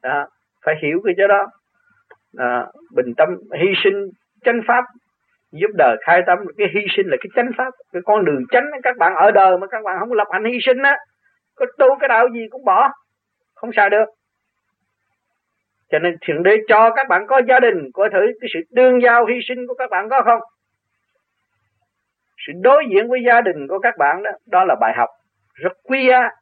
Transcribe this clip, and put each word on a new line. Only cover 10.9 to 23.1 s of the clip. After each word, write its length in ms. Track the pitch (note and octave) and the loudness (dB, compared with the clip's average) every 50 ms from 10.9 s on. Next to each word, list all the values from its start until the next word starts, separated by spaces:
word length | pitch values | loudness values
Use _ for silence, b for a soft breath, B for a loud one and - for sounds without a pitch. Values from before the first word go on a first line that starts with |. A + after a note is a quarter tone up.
| C#4+ - - _ _ _ _ _ _ _ _ _ _ | 0 0 -4 _ _ _ _ _ _ _ _ _ _
có 100 | _ C4 B3+ - - | _ -8 -8 0 2
tu 100 | D4 C4 C#4 C4+ | 4 4 4 2
cái 80 | C#4+ C4+ | 0 0
đạo 200 | A#3+ A3 A#3+ B3 A#3 | 2 2 2 0 -2
gì 140 | A#3 A3+ G#3+ | -6 -12 -12
cũng 140 | A#3 C4 C4+ | -14 -6 -2
bỏ, 260 | A3 F#3 F#3+ C4 C#4 C#4 _ _ _ _ _ _ _ _ _ _ _ _ | 0 2 2 2 0 -2 _ _ _ _ _ _ _ _ _ _ _ _
không 140 | _ - A#3 A#3 | _ -14 -6 -2
xài 140 | A3 G#3 G3 | 0 0 2
được. 160 | G#3 G#3 A3 G#3+ _ _ _ _ _ _ _ _ _ _ _ _ _ _ _ _ _ _ _ _ _ _ _ _ _ _ _ _ _ _ _ _ _ _ _ _ | 2 0 0 -2 _ _ _ _ _ _ _ _ _ _ _ _ _ _ _ _ _ _ _ _ _ _ _ _ _ _ _ _ _ _ _ _ _ _ _ _
Cho 80 | - D3+ | -4 -2
nên 160 | D#3+ F3 E3+ E3 - - | -2 -2 -4 -6 -6 -6
Thượng 160 | D#3 D3 F3 | -6 0 2
Đế 140 | F#3+ G#3+ A3 G#3+ G#3+ | 2 2 2 2 2
cho 220 | A3 G#3 A3 A3+ A3+ | 4 4 4 4 2
các 120 | A3+ C4+ C4 | 0 -2 0
bạn 180 | - F#3 G#3 G3+ | -2 -2 0 0
có 140 | C4 C4+ B3 A#3 | 0 0 2 4
gia 120 | B3+ C4 | 4 4
đình, 320 | C4 A#3 G#3 F3 D3 C3 B2 | 4 2 0 -2 -6 -10 -4
coi 160 | - G3 A3 | -2 -2 0
thử 100 | G3+ F#3 G3 A3+ B3 - | 0 0 0 0 -2 -4
cái 80 | - G#3+ - | -12 -10 -10
sự 60 | E3 E3+ _ - | -10 -10 _ 0
tương 260 | A#3+ B3+ B3+ B3+ B3 | 2 4 4 4 4
giao 240 | A#3+ A#3+ A#3 A#3+ A#3 | 4 4 4 4 2
hy 100 | G#3 A#3+ B3 A3 - | 2 -2 -6 -6 -10
sinh 200 | B3+ B3 B3 B3 | -10 -10 -8 -10
của 60 | B3+ | -8
các 160 | B3+ C4 A#3 | -8 -6 -4
bạn 200 | G#3 F#3 G3+ A3 | -4 -4 -4 -2
có 120 | B3+ C4+ A#3+ | -2 0 2
không? 140 | - A#3 A3+ - - _ _ _ _ _ _ _ _ _ _ _ _ _ _ _ _ _ _ _ _ _ _ _ _ _ _ _ _ _ _ _ _ _ _ _ _ _ _ - - | 2 2 0 0 -12 _ _ _ _ _ _ _ _ _ _ _ _ _ _ _ _ _ _ _ _ _ _ _ _ _ _ _ _ _ _ _ _ _ _ _ _ _ _ -18 -16
Sự 60 | - F3 | -16 -2
đối 220 | F#3 B3 C4+ D4 D#4 B3+ | 2 4 4 4 4 2
diện 200 | F#3+ G3 A3 | 0 0 2
với 100 | A#3+ | 2